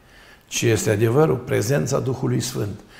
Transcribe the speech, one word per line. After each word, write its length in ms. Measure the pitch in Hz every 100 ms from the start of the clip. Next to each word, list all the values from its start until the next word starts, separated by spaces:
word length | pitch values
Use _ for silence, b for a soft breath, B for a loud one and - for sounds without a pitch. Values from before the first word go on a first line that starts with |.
| b b b b _
Ce 200 | - 120
este 220 | 107 110
adevărul? 460 | 101 113 127 156 135
Prezența 640 | 123 117 104 143 147 139
Duhului 420 | 127 123 131 123
Sfânt. 400 | 123 135 104 - - B